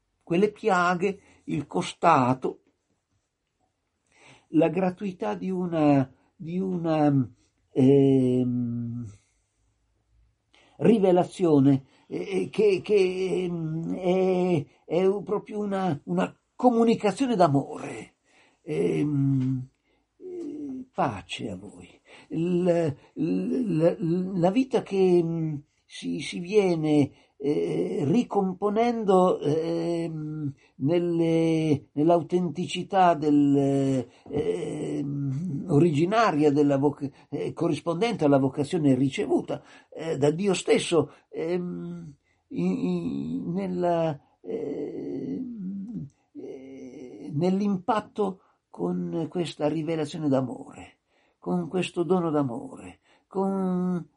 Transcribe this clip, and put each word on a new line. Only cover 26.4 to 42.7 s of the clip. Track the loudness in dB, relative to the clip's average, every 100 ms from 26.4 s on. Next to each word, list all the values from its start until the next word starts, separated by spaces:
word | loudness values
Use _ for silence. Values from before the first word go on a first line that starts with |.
viene, | 0 2 4 2 4 4 4 -2 _ -6
eh, | -2 0 0 -2 -2 -2
ricomponendo, | 2 2 0 0 -2 -2 -2 0 0 0 4 6 6 2
ehm, | 0 -2 -2 -2 -2 -2 -4 -6 -8 -6 -8 -10 _ -4
nelle, | 0 0 0 2 2 2 2 2 2 0 -2
nell'autenticità | 0 4 4 2 -2 -2 -4 -6 -6 -2 4 4
del, | 4 4 4 6 4 4 2 2 0 -4 -12 -6
ehm, | -4 -2 -4 -6 -6 -6 -6 -4 -4 -4 -4 -6 -6 0
originaria | 4 4 4 2 2 2 2 2
della | 4 4 4
voc-, | 0 -2 -8 -12 _
eh, | -8 -6
corrispondente | -2 -2 -2 -4 -2 -2 0
alla | 2 4
vocazione | 2 -2 -4 0 2
ricevuta, | 2 0 -2 -2 -2 -2 -8 -12 -20 _
eh, | -10 -8 0
da | 0
Dio | 2 0
stesso, | -2 2 0 2 0 0 -6 _
ehm, | -10 -6 -4 -6 -8 -10 -12 -16 -20 _ _ _
in, | -4 -2